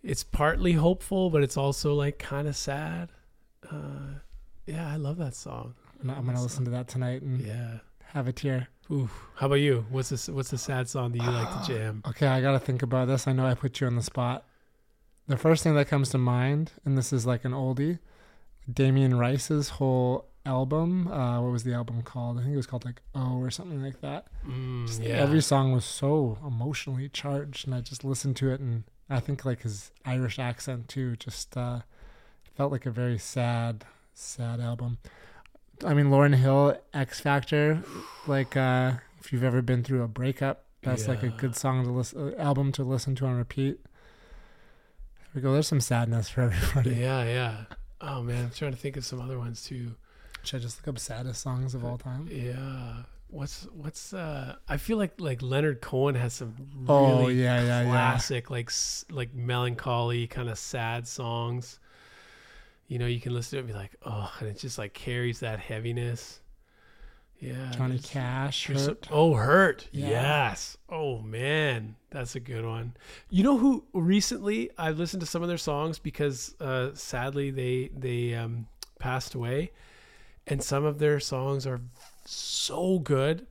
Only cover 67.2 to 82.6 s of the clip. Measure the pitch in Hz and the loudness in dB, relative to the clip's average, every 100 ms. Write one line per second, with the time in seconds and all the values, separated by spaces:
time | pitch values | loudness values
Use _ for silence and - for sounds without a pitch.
67.2 | _ _ 127 127 131 123 127 127 - 139 | _ _ -10 -8 -8 -2 -2 -2 -4 -6
68.2 | 123 127 139 131 - 135 139 147 - 151 | -4 -2 -2 -4 -2 0 0 -2 -2 4
69.2 | 165 135 117 165 190 135 - - 98 113 | 6 6 6 6 6 2 -6 -6 -2 0
70.2 | 135 151 123 101 - - - 165 147 120 | 2 2 2 -2 -10 -14 -10 -6 -4 -4
71.2 | 110 110 131 156 151 117 110 107 _ 147 | -6 -4 0 2 2 0 -4 -14 _ -10
72.2 | 120 135 123 117 113 113 117 - - - | -8 -8 -8 -6 -6 -6 -8 -10 -18 -20
73.2 | - 185 214 277 262 262 - 185 165 202 | -2 4 6 6 6 4 0 0 4 4
74.2 | 196 240 202 220 233 - 160 156 170 190 | 4 -2 -2 -2 -4 -4 -2 -2 -4 -4
75.2 | 165 175 175 175 - 143 156 156 - - | -4 -4 -2 -4 -2 -2 -2 -4 -8 -2
76.2 | 147 131 - - 147 131 127 143 - 127 | -2 -2 -10 -10 -4 -2 -2 -6 -8 -4
77.2 | 127 139 139 135 127 127 127 143 131 120 | -4 -2 -4 -2 -2 -2 -2 -6 -4 -2
78.2 | 120 117 117 117 113 - - _ 127 127 | -2 -2 -4 -6 -8 -14 -20 _ -4 -4
79.2 | - - 120 131 175 - - - - - | -6 -6 -2 -2 -4 -8 -20 -20 -20 -20
80.2 | - - - 143 - 139 151 147 151 147 | -20 -20 -6 -4 0 0 0 2 4 4
81.2 | 143 131 135 139 131 123 120 - - - | 0 -4 -2 -2 -2 -6 -8 -16 -20 -20
82.2 | - - - - | -14 -10 -6 -4